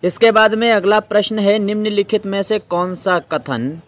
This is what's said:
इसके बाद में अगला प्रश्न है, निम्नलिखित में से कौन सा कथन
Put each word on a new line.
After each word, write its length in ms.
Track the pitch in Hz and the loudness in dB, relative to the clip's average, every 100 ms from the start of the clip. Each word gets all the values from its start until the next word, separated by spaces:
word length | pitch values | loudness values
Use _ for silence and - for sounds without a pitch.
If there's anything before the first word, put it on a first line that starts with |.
इसके 260 | 175 - 226 | -6 2 4
बाद 240 | 214 220 | 4 2
में 180 | 220 233 | 2 2
अगला 280 | 214 185 214 | 2 2 0
प्रश्न 380 | 208 208 202 214 | 2 -2 0 0
है, 200 | 202 214 | 2 2
निम्नलिखित 680 | 202 214 214 208 202 208 196 | 0 -2 -2 -2 -2 -2 -2
में 160 | 196 | -4
से 160 | 196 214 | -2 -4
कौन 360 | - 175 180 | -2 -4 -2
सा 240 | 180 190 175 | -4 -2 -2
कथन 640 | - 151 143 120 127 165 | -2 -6 -4 -4 -4 -8